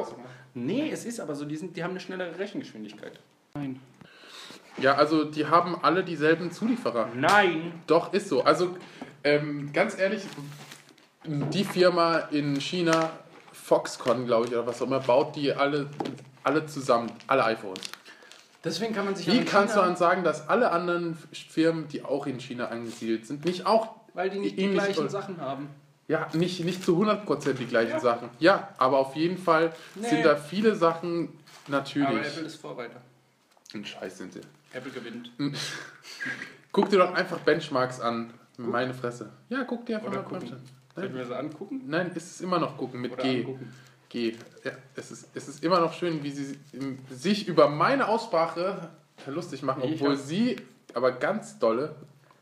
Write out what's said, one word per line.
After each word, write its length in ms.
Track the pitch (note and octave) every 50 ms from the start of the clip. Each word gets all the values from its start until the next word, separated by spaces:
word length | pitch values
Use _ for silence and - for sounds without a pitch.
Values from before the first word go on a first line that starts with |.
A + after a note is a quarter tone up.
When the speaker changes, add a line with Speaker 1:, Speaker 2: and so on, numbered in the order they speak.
| -
Speaker 1:
was 80 | -
auch 60 | -
immer. 100 | - - - - - - - -
Speaker 2:
Nee, 380 | B2 A#2+ D3+ G#3 C#4 D#4 C4
es 140 | F#3 - E3
ist 160 | A3+ A#3 -
aber 120 | - D3+ D3
so, 120 | C#3+ D3
die 100 | D3 D#3
sind, 220 | D#3 F#3 F3 E3
die 40 | F#3+
haben 100 | F#3+ F3+
eine 100 | F#3 F3+
schnellere 360 | - - F3+ F3 F3+ E3+ D#3+
Rechengeschwindigkeit. 800 | F3+ G3+ G#3 - D3 A2 - - A2 G#2+ G#2 - - - - - - _ _ _ _ _ _ -
Nein. 260 | D3 C#3+ C3+ C3 C3 - - - - - - - - - - - - - - - - - - - -
Speaker 1:
Ja, 160 | C3 C3+ C#3+
also 280 | C#3+ D3+ D3 D#3+ D#3 D3+
die 220 | D3+ D3+ D3+ D3
haben 300 | D3 D#3+ F3 F3 F3+ - -
alle 220 | - D3 E3 F#3 F#3
dieselben 480 | E3+ E3 C#3+ D3 D#3 E3 E3+ F3+ E3
Zulieferer. 560 | - - G#3 A3+ A#3+ - - - - A#2 G#2+ A#2 A#2
Speaker 2:
Nein. 560 | B2+ C#3+ E3+ G3+ G#3 G3 F3+ E3 D#3+ E3+ E3+ - - -
Speaker 1:
Doch, 240 | - D#3 E3+ D#3+ -
ist 160 | F3+ G3+ G3
so. 160 | - D3 B2 -
Also, 320 | D3 D#3+ - F3+ F3+ - - - - - - - - - - -
ähm, 480 | C#3+ D3 D3 D3+ D3+ D3 D3 D3 C#3+
ganz 260 | - E3+ F#3+ A3 -
ehrlich, 260 | - F#3+ G3 G#3+ F#3+ - - - C#3+ C#3+ - - - - - - - - - - _ - _ _ _ -
die 400 | D#3+ D3 C#3+ C#3 D3 D3+ F#3+ G#3
Firma 540 | G3 - F#3 F3+ F3+ F3 E3+ E3+ E3 E3 D#3 - -
in 280 | D3+ D3 D3 C#3+ C#3+ C#3
China, 520 | C3+ - F3+ F3+ E3+ E3 D#3+ E3 D#3+ D#3+ - - - - - - - - -
Foxconn, 720 | - - - D#3+ - - - - - - B2 A#2 C3 B2
glaub 180 | A#2+ A#2 A2+ A#2+
ich, 80 | A#2+
oder 160 | B2 A#2 A#2
was 140 | B2 A#2 -
auch 60 | C3
immer, 120 | B2 C3+ C3
baut 380 | C3 B2 A#2+ C#3 D3+ D3+ -
die 160 | D#3 C#3 C3+ -
alle, 360 | B2+ C#3+ C#3+ D3 D3 C#3 - - - - - - - - - - - -
alle 220 | C3+ C#3+ D#3 D3+
zusammen, 440 | - - C#3 B2+ - D3+ C3 A#2+ A2 - - -
alle 180 | - C#3 C3+ A#2
iPhones. 340 | A2+ A2 - - G2 F#2 - - - - - - - - - - - - - - _ _ _ -
Speaker 2:
Deswegen 280 | E3 D#3+ E3+ A3+ A3+ -
kann 120 | G3 G3+
man 100 | G3 G3
sich 120 | E3+ E3
Speaker 1:
Wie 40 | E3
Speaker 2:
auch 40 | G#3+
in 100 | B3+ -
Speaker 1:
kannst 280 | - - G3+ G3+ G3+ -
Speaker 2:
China 80 | G#3 F#3
Speaker 1:
du 40 | F3
dann 80 | F3
sagen, 260 | - F3 E3+ F#3 F#3+ F3
dass 260 | D#3 D3+ D3+ - D#3
alle 220 | F3+ A#3 B3 F#3
anderen 400 | E3+ E3+ F3+ F3 F3 F3 F3 E3+ D#3+ D#3+ - -
F-, 200 | - - - -
Firmen, 360 | - E3 D#3+ E3 E3 E3 D3+
die 160 | D3 D3 - -
auch 220 | - C3+ C#3+ -
in 120 | C#3+ B2 A2+
China 280 | - - B2 B2 A#2
angesiedelt 580 | G2+ A#2 A#2 A#2+ A2+ A2 - A#2 A2+ A2+ G#2+ -
sind, 180 | - C#3+ C#3+ D3+
nicht 200 | F3 F3+ F#3 -
auch 300 | F#3 A3 A3+ A3 - - - - _ -
Speaker 2:
Weil 160 | - F#3 G3
die 80 | G3+ G3
nicht 180 | G3+ G3+ G3+
die 60 | - F#3+
Speaker 1:
ähnlich 200 | G3 F#3+ G3 G3
Speaker 2:
gleichen 160 | G3 F#3+ D#3+
Speaker 1:
oder 80 | - -
Speaker 2:
Sachen 300 | F#3+ G3 G3 G3 F3+ E3
haben. 300 | C#3 C3 C#3 C3+ D3 D3 - - _ _ _ _ _
Speaker 1:
Ja, 200 | - D#3 D#3 D#3 D3+ -
nicht, 300 | D#3+ F3+ F3+ - - D#3+
nicht 180 | F3+ F#3 F#3 -
zu 140 | G3 E3+
hundert 280 | F3 G#3+ G#3+ G3+ G3+ -
Prozent 340 | - C#3+ C#3 - C#3+ B2+ C3
die 60 | A#2
gleichen 260 | A#2+ A#2+ A2+ A#2 A2+ A2
Speaker 2:
Ja. 60 | G#2
Speaker 1:
Sachen. 300 | A2+ A#2+ A#2 A#2 A#2+ A#2 - -
Ja, 300 | D#3 F3+ G3 - - - -
aber 200 | - C3 C3 C#3 C3+
auf 160 | C3+ C3+ -
jeden 220 | D3+ D#3+ F3 F#3
Fall 360 | F3+ - E3+ D#3+ D#3 E3 E3 E3 - - - -
Speaker 2:
Nee. 140 | G3 A3 A#3
Speaker 1:
sind 160 | A#3 A#3 A3+
da 100 | D3+ C#3+
viele 400 | D3 - - F3 G3+ G#3+ A3 G3+
Sachen 540 | E3 E3 E3 E3 E3 - E3+ E3+ E3+ D#3+ - - - - - - - -
natürlich 400 | C#3+ C#3+ C#3 C#3 - - C#3+ C#3 C3+
Speaker 2:
Aber 100 | A2+ A2 -
Apple 180 | D3 - E3 D#3+
ist 120 | D3 -
Vorreiter. 440 | - - D3 C3+ B2+ A#2+ A2+ - B2 - - _ _ _ _ _ _ _ _ _ _ _ - -
Speaker 1:
Ein 120 | G#2+ G2+
Scheiß 320 | - - - G#2 F#2+ - -
sind 140 | F#2+ F#2 F2+
sie. 80 | - - - - _ _ _ -
Speaker 2:
Apple 180 | B2+ C3 C#3
gewinnt. 400 | B2 B2+ A2+ A#2 A2+ A#2+ A#2+ - -
Speaker 1:
<laughs> 1300 | - C#3+ C#3 - - - - - - - - - - - - - - - - - - - - - - _ _
Guck 180 | - G3+ G3+ G3+
dir 100 | G#3 F#3
doch 140 | F3+ F3+ F3+
einfach 260 | E3 F3+ - E3+ D#3+
Benchmarks 600 | - D3+ D3+ D#3+ - - C#3+ B2+ B2+ B2 - -
an. 320 | A#2 A#2+ A#2 A#2 A2+ - - - _ _ _
Speaker 2:
Guck. 100 | - A#2+
Speaker 1:
Meine 260 | A#2 A#2+ A#2+ C3 C3 B2+
Fresse. 380 | - - A#2+ A#2+ - G#2+ - - - _ -
Ja, 140 | A#3 C#4 B3+
guck 220 | - B3 A#3 -
dir 120 | - A3
einfach 120 | G#3+ G#3+ E3+
Speaker 2:
Oder 80 | G3
Speaker 1:
mal 60 | G3 F#3
Speaker 2:
gucken. 160 | - F3 F#3
Speaker 1:
Benchmarks 300 | B2 A#2+ B2+ C3 - -
an. 60 | - - _ _ -
Speaker 2:
Sollten 200 | E3 C3+ B2+ B2+
wir 100 | B2+ B2
sie 120 | A#2+ A#2+
angucken? 440 | B2+ C#3 D3+ - - G3 - C4+ C4+ B2+
Speaker 1:
Nein, 240 | C3+ D#3 E3+ F#3 E3+ -
ist 160 | - - -
es 100 | - -
immer 160 | E3+ F#3 F3+ E3
noch 180 | D3+ - -
gucken 240 | - C3+ A#2+ - B2
mit 100 | B2 A#2+ -
Speaker 2:
Oder 100 | B2+ B2+
Speaker 1:
G. 160 | C3 B2+ A#2+
Speaker 2:
angucken. 320 | A2+ C3 C3 C3 A#2 - - - - - _ _ _ - -
Speaker 1:
Eh, 180 | A#2+ A#2 A2+ A2 A2+ - - - - -
ja, 80 | C3 - - - - -
es 160 | B2+ - -
ist, 160 | - - - - -
es 160 | - - C#3+
ist 120 | C#3 -
immer 200 | D#3 E3 F#3 F3
noch 100 | E3 E3 -
schön, 300 | - F3 F3 D#3+ D3+ D3
wie 80 | C#3+
sie 260 | C#3 C#3+ C#3 C#3 C#3 - - -
im, 280 | - B2 C#3 C#3 B2+ - - -
sich 380 | C3 C3 D3 G3 G#3 G#3 - F3+
über 180 | D#3+ D#3 D3
meine 400 | C#3+ D3 D3 E3+ A3 C#4 C4+ A3+
Aussprache 840 | F#3+ A3 G#3+ - - F3 D#3+ E3 D#3+ - E3+ F3+ G3 F#3 E3 E3 D#3+ - - _ _ _ - -
lustig 340 | C3+ C#3 E3+ - - C#3+ C3+
machen, 220 | C#3+ C3+ C3 C3+ C3
Speaker 2:
Ich 120 | D3 D#3
Speaker 1:
obwohl 200 | C3 C#3 C#3+ C#3
Speaker 2:
hab 80 | C3+ C3
Speaker 1:
sie 320 | C#3 E3 G#3 A#3+ B3+ - - - - - _ _ - -
aber 180 | A#2+ B2+ B2+
ganz 480 | B2+ B2 C#3+ E3 G3+ A3 - - - -
dolle 380 | A#2+ A2+ A2+ B2 D3 D#3 - - - - - _ _ _ _ _